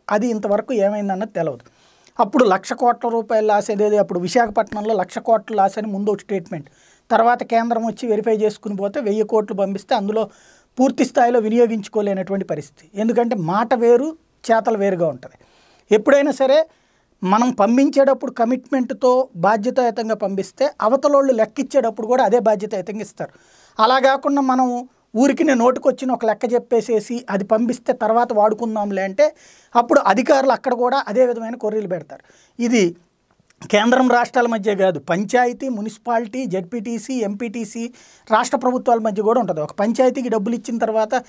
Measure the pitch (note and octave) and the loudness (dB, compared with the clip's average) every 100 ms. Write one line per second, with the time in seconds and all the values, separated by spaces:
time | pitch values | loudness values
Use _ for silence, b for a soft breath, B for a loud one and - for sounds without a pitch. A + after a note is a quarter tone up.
0 | - G#3 A#3+ A3 G#3 G#3 A3 B3 G3 G#3 | -4 -2 0 -2 -2 -2 -2 0 0 0
1 | G3+ F#3+ G#3+ F#3 E3 A#2+ - b b b | -4 -4 -6 -6 -6 -6 -14 b b b
2 | b b A3 C#4+ A#3+ F#3 - A#3+ A#3+ A#3+ | b b 0 4 4 2 -2 -2 0 0
3 | A#3+ A#3 A3 A3 G#3+ G#3 G#3 G3+ G#3 G#3 | -2 -4 0 0 2 2 0 0 2 2
4 | G3+ F#3 F3+ B3 A#3 G#3 G#3 A3 G#3+ A3 | 0 -2 0 0 2 0 -2 -4 -2 -2
5 | F#3 A#3+ - A3 G#3+ G#3+ G3 G3 G#3+ G3 | -4 -4 0 0 0 0 0 0 -6 -4
6 | G#3 G3+ - G3 F3 E3 C#3+ b b b | -2 -4 -4 -8 -6 -12 -14 b b b
7 | b A3 A3+ A#3+ - A3+ A#3 A3+ A3+ A3 | b 2 4 2 0 -2 0 -2 -4 -4
8 | A#3+ G#3 A3+ A3 G#3+ G#3 G#3+ G3 G3+ D4 | -2 -2 0 0 0 -2 -8 -6 -6 -4
9 | A3+ G#3 G#3 A3 G#3 G3 G3 G3 - A#3+ | -2 -2 0 0 -2 -2 -4 -4 -4 -2
10 | G3 A3 G#3 b b b b - C4 C4+ | -2 -2 -4 b b b b 0 0 2
11 | C#4 - A#3+ B3 A3 A#3 A#3 A3+ G3 A3 | 0 2 2 2 2 4 2 0 -6 -4
12 | G#3 F#3+ F#3 G3 F#3 D3+ C#3+ _ _ G3+ | -2 -2 -4 -6 -4 -8 -10 _ _ -4
13 | A3 A3+ A#3 A3 D#3+ G3 A#3 B3+ A#3 A#3+ | -2 0 0 -2 -2 -2 0 2 4 4
14 | D4 D#4+ _ _ - A3+ G#3+ A3 G3 F#3 | 2 -8 _ _ 0 0 0 0 0 0
15 | E3 C3 - _ b b b b b G#3+ | -2 -2 -12 _ b b b b b 2
16 | B3 C#4 C#4+ C4+ C4+ C#4+ D#4+ _ _ _ | 4 4 4 0 2 2 0 _ _ _
17 | _ _ F3+ G#3 B3 B3 G3+ A#3+ C#4+ C#4 | _ _ 0 2 2 2 2 4 2 4
18 | C#4 C4 C4+ - A#3 B3+ - C4+ B3 G#3+ | 2 2 -2 -2 0 -2 -2 -4 -4 -2
19 | B3+ B3+ C4 F3 F3+ A3 G#3+ B3+ B3 A3 | 2 2 0 0 0 2 0 0 0 0
20 | A3 G#3+ G3 F#3+ F#3+ - C#4 - G#3+ C4+ | -4 -4 -4 -4 -6 -2 -2 0 2 2
21 | C#4+ C#4+ C#4 A#3 G#3+ - C4+ C#4 A3+ G#3+ | 4 4 4 2 0 -2 -2 0 0 -2
22 | A3+ B3 A3 A#3+ A3 G#3+ G#3 G3 F3+ G#3 | -2 2 2 2 2 0 -2 -8 -8 -10
23 | G#3+ - C#3+ b b b b b A3 C4 | -12 -12 -14 b b b b b 2 4
24 | C4 C4+ C#4+ C#4+ C4+ B3+ B3+ A#3+ B3+ b | 2 2 0 0 0 0 0 -2 -8 b
25 | b G#3+ C#4+ C4+ E4 B3+ A#3+ B3+ C#4+ B3+ | b 2 2 2 2 2 2 2 0 -2
26 | C4 A#3+ A3 G#3+ A#3+ A#3+ A#3+ A#3 G#3+ A3 | -2 -2 -2 -2 0 -2 0 -2 0 -2
27 | G#3 A#3+ - G3+ G3 A3 A#3 B3+ - B3 | -2 -8 -4 -4 0 0 0 -2 -4 -2
28 | G#3+ A3+ A#3+ G#3+ G#3+ G#3+ A#3 G#3+ G#3 G3 | 0 2 0 2 2 0 -4 -4 -4 -4
29 | G3 F#3+ D4+ - b b b A#3 A#3+ D4 | -4 0 0 0 b b b -2 2 4
30 | G3+ G3+ B3+ C#4+ C4+ A#3 C4 A#3+ A#3+ C4+ | 4 2 4 2 2 0 -2 -2 0 0
31 | A#3+ G#3+ B3+ A3+ A3+ A#3+ G#3+ G#3+ G3 F3 | -2 0 0 0 -8 -8 -6 -4 -6 -8
32 | D3 C3+ _ b b b A#3 A#3+ F3 E3+ | -10 -20 _ b b b 0 2 2 -2
33 | _ _ _ _ _ - - G3+ A3+ C4 | _ _ _ _ _ -20 -2 0 2 2
34 | B3+ A#3+ A#3+ C4 A#3 A3+ G3+ G3 F#3+ F3 | 4 2 0 0 0 0 -2 0 0 0
35 | - F3 G3+ B3 B3 B3 C4+ A3+ G#3+ - | -2 -2 0 0 0 -2 -6 -6 -8 -10
36 | - A3+ A3+ B3+ B3+ F#3 F3+ A#3+ G#3+ A#3 | -4 -4 -4 -6 -6 -6 -6 -8 -8 -8
37 | A3 C4 G3+ G3+ A#3+ A#3+ G#3+ A#3 A#3 - | -6 -6 -4 -6 -8 -8 -10 -10 -12 -12
38 | b b b A3 A#3+ - B3+ B3 B3 A#3 | b b b 0 0 -2 -2 -2 0 0
39 | A3 G3+ G#3 A3 G3 D#3 D3+ - G#3 A3+ | 0 -2 0 0 0 -4 -6 -4 -2 2
40 | B3+ B3+ B3 A3 G#3 A#3 - A#3 A3+ A3 | 0 0 -2 -2 -2 -6 -6 -4 -2 0
41 | A3 B3 | 0 -2